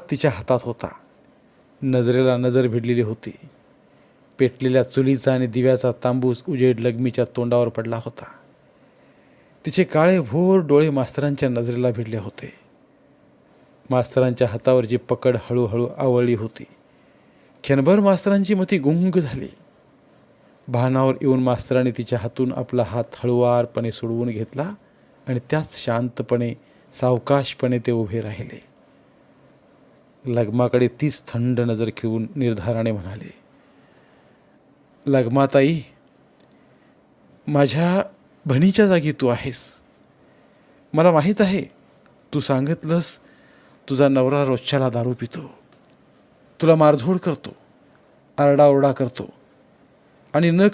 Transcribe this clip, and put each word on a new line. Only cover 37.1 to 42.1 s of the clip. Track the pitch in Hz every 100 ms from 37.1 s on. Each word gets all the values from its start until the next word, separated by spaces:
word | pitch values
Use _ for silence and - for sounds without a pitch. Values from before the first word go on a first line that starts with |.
| _ _ _ -
माझ्या | 147 139 143 170 190 - - _ _ 151
बहिणीच्या | 131 185 196 202
जागी | 175 151
तू | 139 127
आहेस. | 117 135 120 - - _ _ _ _ _ _ _ _ _ _ _
मला | 151 175
माहीत | 160 160 208
आहे, | 196 190 - _ _ _ _